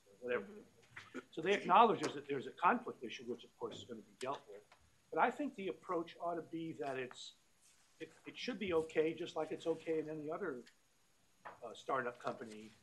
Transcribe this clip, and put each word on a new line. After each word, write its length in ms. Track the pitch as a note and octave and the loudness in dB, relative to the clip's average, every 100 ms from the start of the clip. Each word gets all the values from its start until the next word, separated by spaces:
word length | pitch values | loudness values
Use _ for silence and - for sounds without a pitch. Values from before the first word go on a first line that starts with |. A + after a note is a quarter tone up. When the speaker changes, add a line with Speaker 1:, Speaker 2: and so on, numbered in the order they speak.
| - - | -20 -10
Speaker 1:
whatever. 240 | B2 A#2+ | -2 0
Speaker 2:
Mm-hmm. 760 | G2+ G#2 - - - - - - - | -2 -12 -18 -20 -20 -18 -14 -12 -10
Speaker 1:
So 100 | - | -2
they 100 | E3+ | 2
acknowledge 480 | G3+ F3 F#3+ A#3 D3+ | 4 8 10 10 8
there's 160 | D3 C#3+ | 0 -2
a, 40 | - | -2
there's 180 | C#3 A#2+ | -2 -4
a 60 | - | 2
conflict 400 | E3+ A#3+ - - | 4 4 0 -8
issue, 220 | A#2 - A#2+ | -8 -8 -6
which 160 | A#2+ | -6
of 80 | A#2+ - | -8 -8
course 180 | A#2 A2 | -8 -8
is 80 | |
gonna 160 | G2+ A2+ | -10 -12
be 140 | G2 G2+ | -14 -8
dealt 200 | C3 C#3+ - | -6 -6 -8
with. 140 | G2+ - - - _ - | -18 -18 -20 -20 _ -4
But 80 | D#3 | 4
I 100 | A3+ | 4
think 260 | A#3+ D4 - | 4 -4 -4
the 120 | F#3+ | -4
approach 460 | - - F3 E3+ - | -4 -2 -2 -2 -4
ought 100 | E3+ E3+ | -4 -4
to 60 | - | -4
be 240 | E3 E3 D#3 | -6 -6 -6
that 160 | C#3+ C3 | -4 -4
it's, 360 | B2+ - - - _ _ - - _ - | -6 -8 -14 -16 _ _ -20 -20 _ -16
it, 100 | D#3+ - - | -16 -14 -16
it 100 | - | -10
should 220 | - G#3 | -6 -4
be 140 | G3 | 2
okay, 400 | E3 D#3+ E3 D#3+ D#3+ | 2 2 2 2 2
just 200 | E3 D#3+ | -4 -2
like 160 | D#3 | -2
it's 140 | D#3 E3 | -2 -2
okay 340 | D#3+ E3 D#3+ | -2 0 -2
in 80 | D3+ | 0
any 180 | D#3 D3 | -4 -4
other, 240 | E3+ F3+ B2+ A#2+ - _ _ _ _ _ _ - - | -4 -4 -6 -10 -20 _ _ _ _ _ _ -18 -14
uh, 40 | A#2 | -14
startup 480 | G2+ - C3+ A#2+ B2 | -12 -2 -2 -2 -4
company, 500 | C3 A#2 A#2 G#2+ A2 - | -6 -8 -8 -12 -14 -18